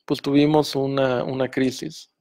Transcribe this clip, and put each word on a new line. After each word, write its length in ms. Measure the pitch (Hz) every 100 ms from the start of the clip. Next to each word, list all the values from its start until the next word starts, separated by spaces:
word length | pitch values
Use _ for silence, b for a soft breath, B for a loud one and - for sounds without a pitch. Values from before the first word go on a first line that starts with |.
| -
pues, 160 | 143
tuvimos 540 | 143 143 147 151 143 139
una, 480 | 135 135 131 123
una 240 | - 131 127
crisis 640 | 131 131 127 - - - _